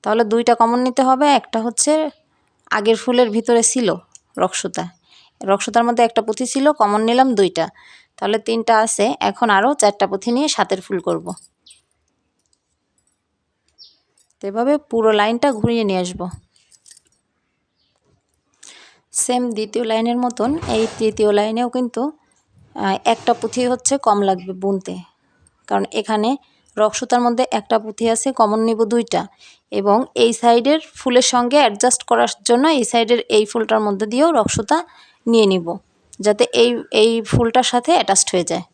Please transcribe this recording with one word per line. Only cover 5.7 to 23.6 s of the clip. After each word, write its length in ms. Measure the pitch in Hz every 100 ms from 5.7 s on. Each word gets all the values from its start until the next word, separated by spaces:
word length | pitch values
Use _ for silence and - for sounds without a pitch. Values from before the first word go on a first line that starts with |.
| 226 233
মধ্যে 180 | 240
একটা 180 | 233 226
পুঁথি 240 | 220 214 254
ছিল, 180 | 269 277
কমন 280 | 294 208 208
নিলাম 260 | 220 240 269 214
দুইটা, 300 | 185 170 170 _ - - _ _
তাহলে 220 | 196 214
তিনটা 340 | 214 226 226 220
আছে। 260 | 226 - 214 -
এখন 260 | 202 196 233
আরও 200 | 196 233 294
চারটা 300 | 208 202 196
পুঁথি 220 | 190 233
নিয়ে 160 | 240 294
সাতের 300 | - 190 190
ফুল 180 | - 185
করব। 260 | - 165 175 185 _ _ _ _ _ _ _ _ _ _ _ _ _ _ _ _ _ _ _ _ _ _ _ _ - _ _ _ _ _
তো 0 | 202
এভাবে 260 | 208 254 294 _
পুরো 220 | 226 220
লাইনটা 380 | 214 208 233 285
ঘুরিয়ে 320 | 226 233 233
নিয়ে 180 | 208 185
আসব। 180 | 180 185 180 - _ _ _ _ _ - _ _ _ _ _ _ _ _ _ _ _ _ _ _ _ _ - - - _ _
সেম 300 | - - 247 247
দ্বিতীয় 320 | 220 214 214 226
লাইনের 320 | 226 233 240
মতন 320 | 247 240 233 311 -
এই 140 | 226 220 -
তৃতীয় 340 | 220 214 208
লাইনেও 360 | 208 214 220 240
কিন্তু, 320 | 254 247 226 277 311 _ _ _ _ _ -
আহ, 200 | 196 196 -
একটা 260 | 226 -
পুঁথি 280 | 233 220 254